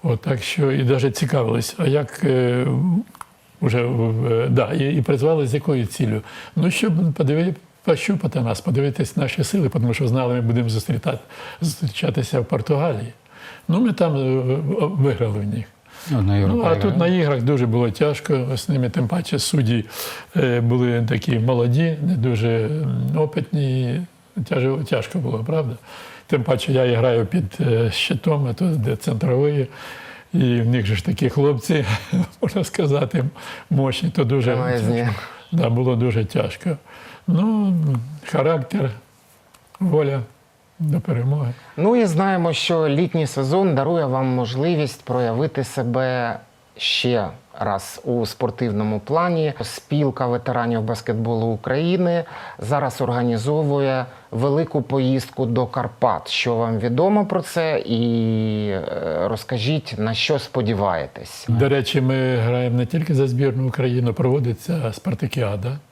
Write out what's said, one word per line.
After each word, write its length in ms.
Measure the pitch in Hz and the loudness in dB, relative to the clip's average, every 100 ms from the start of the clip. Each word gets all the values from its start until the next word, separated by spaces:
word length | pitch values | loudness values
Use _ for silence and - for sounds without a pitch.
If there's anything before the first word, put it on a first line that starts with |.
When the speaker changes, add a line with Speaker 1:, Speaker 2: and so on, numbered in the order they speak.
Speaker 1:
От, 180 | 160 117 | 0 -2
так 220 | - 131 | -2 -4
що 280 | - - 139 | -2 0 2
і 120 | 139 | 2
даже 280 | 127 131 135 | 2 4 2
цікавились, 640 | 127 131 143 113 117 113 - | 0 0 2 2 0 -2 -2
а 100 | 156 | 2
як, 360 | 143 143 - | 2 0 -2
е, 440 | 139 127 123 123 131 127 180 175 - - - _ _ - | 2 4 4 2 0 2 2 2 -2 -14 -20 _ _ -2
уже, 240 | 135 117 120 120 113 113 120 | 0 2 2 2 2 2 2
е, 160 | 113 127 | 2 4
да, 240 | 123 110 | 2 2
і, 220 | - 135 143 | 0 0 0
і 40 | |
призвали 460 | 113 139 147 160 135 | 2 2 4 2 2
з 60 | |
якою 320 | 139 156 135 110 | 0 0 0 0
ціллю? 360 | - 113 110 - - - - | -2 0 -2 -6 -18 -6 0
Ну, 160 | 175 | 0
щоб 220 | - 226 165 175 | 2 2 2 2
подиви-, 400 | - 143 151 180 165 - _ | 2 2 2 0 -2 -12 _
пощупати 560 | - 156 - 196 175 160 | 0 0 2 0 0 -2
нас, 200 | 117 110 | -2 -2
подивитись 560 | - 139 139 131 143 - | 0 2 0 0 -2 0
наші 260 | 135 - | -2 0
сили, 260 | 147 196 143 | 0 2 0
тому 240 | - 120 | 2 0
що 140 | 113 127 | 2 2
знали, 260 | 127 123 | 2 2
ми 80 | 123 | 0
будемо 280 | 117 117 117 | 2 2 2
зустріта-, 500 | 110 - 131 - 110 - - - - | -2 -2 -2 -2 -6 -10 -18 -18 -6
зустрічатися 760 | 165 - 139 - 156 123 120 131 | -4 -2 -6 -2 -2 -2 -2 -2
в 60 | 113 | 0
Португалії. 680 | 135 - 143 147 110 113 - _ - - - - | -4 0 0 0 -2 -8 -14 _ -20 -20 -16 -2
Ну, 120 | 170 | 0
ми 120 | 240 | 2
там, 220 | 156 170 143 | 2 2 2
е, 400 | 131 131 127 135 151 202 | 2 0 0 -2 0 0
виграли 580 | 151 190 139 123 113 104 | 0 2 2 2 -2 -2
в 60 | 101 | -2
них. 180 | 107 107 _ _ - - | -4 -6 _ _ -18 -4
Speaker 2:
Ну, 120 | 131 | 0
на 160 | 98 101 | 2 4
Європу 220 | 101 233 | 4 2
Speaker 1:
Ну, 60 | 190 | 2
а 100 | 165 | 2
тут 80 | |
Speaker 2:
виграли. 260 | 202 175 170 | 2 2 2
Speaker 1:
на 40 | 180 | 2
іграх 240 | 151 135 | 2 2
дуже 240 | 120 143 120 | 2 2 2
було 260 | 117 120 | 2 0
тяжко 560 | - 151 143 - 139 127 131 | 2 0 0 -2 -2 0 -4
з 120 | - | -2
ними, 200 | 143 123 | 0 0
тим 180 | 175 120 | 0 -2
паче 320 | 180 - 143 | -2 -2 -4
судді, 460 | - 151 113 117 101 - - - - 175 | 0 2 2 2 -2 -10 -10 -12 -4 0
е, 240 | 135 120 | 2 2
були 440 | 117 123 123 120 113 | 4 4 4 2 0
такі 300 | 120 - 120 | 0 0 2
молоді, 580 | 117 123 120 127 165 151 147 | 2 2 2 2 2 0 0
не 80 | 175 | 0
дуже, 500 | 123 117 117 117 110 | 2 2 2 2 0
м, 520 | 151 139 123 127 156 | 0 -2 0 0 0
опитні, 840 | 151 160 - 156 135 131 123 143 180 _ _ - 120 | 0 -2 -2 -2 0 0 0 -2 -6 _ _ -8 -2
тяжо-, 340 | 143 131 135 | 0 2 0
тяжко 360 | 131 123 110 190 | 0 -2 -2 -4
було, 240 | 127 110 113 | -2 -2 -2
правда? 280 | 160 135 120 - - - - - | -2 -2 -6 -14 -18 -18 -20 -2
Тим 160 | 143 | 0
паче 280 | 123 131 - | 2 0 2
я 140 | 131 127 | 2 4
і 100 | 117 | 4
граю 300 | 127 117 107 | 4 2 2
під, 320 | 180 98 - | 0 -2 -2
е, 300 | 135 113 117 | 0 2 0
щитом, 560 | - - 120 - 151 135 | -2 -2 -2 0 0 0
а 60 | |
тут 280 | 113 180 156 | 0 0 0
де 140 | 110 107 | 0 -2
центровий, 720 | - 123 131 123 147 147 127 - - - - - - | -2 0 0 2 2 0 -2 -6 -16 -16 -18 -20 -4
і 280 | 170 127 120 | 2 2 4
в 40 | 117 | 2
них 180 | 123 101 | 2 2
же 100 | 104 | 0
ж 100 | 123 | -2
такі 240 | - 131 | 0 0
хлопці, 560 | 143 143 135 - 156 104 107 - | 2 2 2 0 0 0 -2 0
<laughs> 280 | 185 170 - | -2 -2 -2
можна 220 | - 202 | -2 -2
сказати, 600 | 170 - 156 143 139 170 131 - - - - | -4 0 2 2 0 0 -2 -6 -16 -16 -2
мощні, 400 | 135 135 - 170 | 0 2 0 -2
то 140 | - | 0
дуже 300 | 127 139 123 127 | 2 2 2 0
Speaker 3:
Кремезні. 420 | 127 123 110 120 | 0 0 2 0
Speaker 1:
тяжко. 140 | 120 104 - - - | 0 -2 -8 -16 -4
Да, 180 | 165 117 | 0 2
було 260 | 117 127 120 | 2 2 2
дуже 300 | 123 113 104 | 2 2 0
тяжко. 440 | - 104 - 180 147 - - - - - | -2 -2 -4 -4 -4 -8 -20 -20 -10 0
Ну, 460 | 175 214 214 202 175 156 127 123 151 - | 2 2 2 2 2 2 0 -4 -12 -4
характер, 580 | 160 139 160 127 196 131 107 - _ _ _ _ - _ - | 0 2 0 -2 -2 -2 -4 -18 _ _ _ _ -20 _ -4
воля 400 | 190 151 143 139 117 - _ _ _ _ | 2 2 2 0 -4 -12 _ _ _ _
до 200 | 156 165 | -2 0
перемоги. 520 | - 120 127 147 123 123 - - | 0 0 0 0 -2 -6 -12 -2
Speaker 3:
Ну 180 | 185 247 | 2 4
і 100 | 208 | 2
знаємо, 480 | 160 196 185 170 | 2 2 2 0
що 360 | 147 - 170 156 | 0 0 2 2
літній 380 | 143 180 165 147 | 2 2 0 -2
сезон 480 | - 135 175 190 135 | -2 0 2 2 2
дарує 300 | 135 170 143 | 2 0 0
вам 200 | 131 131 | 0 0
можливість 800 | 127 117 127 156 165 147 - - | 0 -2 -2 0 0 -2 -6 -4
проявити 580 | 127 120 113 143 123 | 0 0 0 -2 -2
себе 760 | 127 - 120 123 131 127 117 - - _ _ - | -4 -4 -2 0 0 -2 -4 -6 -14 _ _ -8
ще 500 | - - 127 120 92 - _ - | -4 -2 0 0 -2 -8 _ -8
раз 420 | 110 98 - - - | -4 -4 -6 -10 -4
у 200 | 120 113 | -2 -4
спортивному 720 | - 120 117 120 104 107 107 | -4 -6 -2 -4 -2 -2 -4
плані. 540 | 101 156 175 170 151 131 | -2 -2 0 0 -2 -4
Спілка 640 | 110 - - 147 143 127 123 | -10 -10 -4 0 0 0 -2
ветеранів 540 | 120 120 120 117 113 | -2 -2 -2 0 -2
баскетболу 680 | 110 113 - 113 113 117 113 | -2 -4 -4 -2 0 0 0
України 760 | 110 - 131 170 180 180 170 165 - - - | -2 -2 0 0 2 2 0 -4 -12 -16 -12
зараз 420 | 107 143 135 - | -2 0 0 -2
організовує 1040 | 123 120 120 117 120 151 147 143 139 131 127 - - | -2 0 0 0 0 0 0 0 0 0 -4 -12 -8
велику 500 | 113 135 143 165 151 | -2 2 2 0 -2
поїздку 640 | 123 139 127 131 - - 127 | 0 0 2 0 -2 -4 0
до 200 | 117 123 | 0 0
Карпат. 640 | 131 120 - 123 85 - | -2 -6 -2 0 0 -4
Що 260 | - 123 113 | -4 0 0
вам 240 | 117 113 | 0 0
відомо 460 | 117 123 185 214 202 | 0 2 4 2 2
про 160 | 185 | -2
це? 380 | - - 160 147 - | -2 -2 0 -2 -2
І, 140 | 113 117 117 113 110 110 107 104 | 0 2 2 2 0 0 -2 -2
е, 480 | 95 - - 82 80 95 | -2 -4 -4 -4 -2 -2
розкажіть, 680 | 113 - 123 113 156 - 104 | -4 -4 -2 0 -2 -4 -4
на 160 | 107 | -2
що 260 | 113 - 143 | -2 0 0
сподіваєтесь? 1040 | - 131 110 107 101 85 69 - - - - | 0 -2 0 2 0 0 -4 -10 -16 -12 -2
Speaker 1:
До 200 | 117 139 | 2 4
речі, 320 | 139 123 143 | 2 2 0
ми 340 | 127 131 131 127 | 2 2 2 2
граємо 420 | 113 123 123 120 | 2 0 0 0
не 80 | 120 | 0
тільки 300 | 170 160 139 | -2 0 2
за 120 | 135 | 2
збірну 400 | 120 139 123 131 | 2 0 2 -2
України, 460 | 117 127 123 120 | 0 0 2 0
проводиться 800 | 113 127 139 120 107 - 170 120 | 2 2 2 0 -4 -4 -2 -2
спартакіада 840 | 101 - 113 135 - 107 101 113 143 - | -4 -6 -4 -4 -2 -2 -2 -4 -8 -12